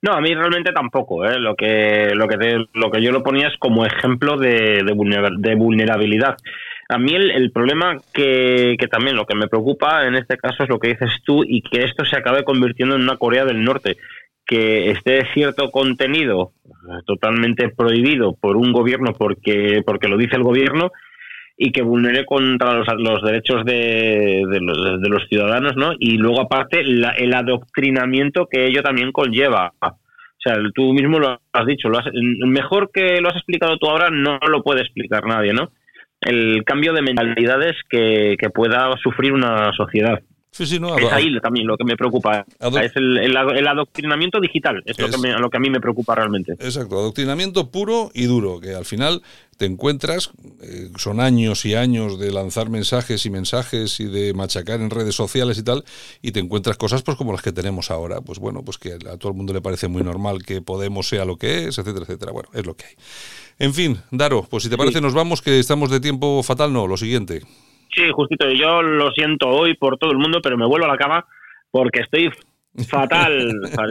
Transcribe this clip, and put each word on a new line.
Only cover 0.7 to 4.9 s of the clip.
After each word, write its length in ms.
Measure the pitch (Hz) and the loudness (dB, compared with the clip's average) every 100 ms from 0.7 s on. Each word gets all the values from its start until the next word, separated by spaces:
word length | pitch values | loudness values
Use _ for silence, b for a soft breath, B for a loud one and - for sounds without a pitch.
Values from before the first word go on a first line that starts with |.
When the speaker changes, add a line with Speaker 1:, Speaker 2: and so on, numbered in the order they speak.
Speaker 1:
tampoco, 520 | 170 127 135 - 85 95 | -2 -2 -2 -2 -2 0
¿eh? 140 | 123 | 0
Lo 160 | 113 104 | -2 -2
que, 560 | 107 110 107 107 104 | 0 2 4 4 2
lo 140 | 104 107 | 2 0
que 100 | 104 | 0
te, 180 | 113 117 113 | 0 0 -2
lo 180 | 113 113 | -2 0
que 120 | 110 | 2
yo 80 | 117 | 2
lo 120 | 131 | 2
ponía 240 | 123 135 147 | 2 0 0
es 100 | - | 0
como 240 | 135 113 113 | 2 2 2
ejemplo 520 | - 127 123 143 147 | 0 0 0 0 2
de, 460 | 131 117 110 104 | 4 4 4 4
de 100 | 98 | 2